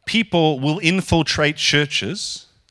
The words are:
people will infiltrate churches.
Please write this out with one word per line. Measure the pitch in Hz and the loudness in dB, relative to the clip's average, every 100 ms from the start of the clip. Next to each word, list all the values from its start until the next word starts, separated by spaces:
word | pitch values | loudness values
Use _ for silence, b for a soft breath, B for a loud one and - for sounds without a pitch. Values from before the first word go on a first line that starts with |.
| - | -4
people | 226 220 175 156 139 | -2 0 2 2 2
will | 139 156 | -2 0
infiltrate | 165 185 - 170 156 - 151 156 | 2 0 2 0 0 0 0 0
churches. | - 147 147 - 131 202 - - - _ _ | 0 2 0 -2 -6 -8 -8 -12 -16 _ _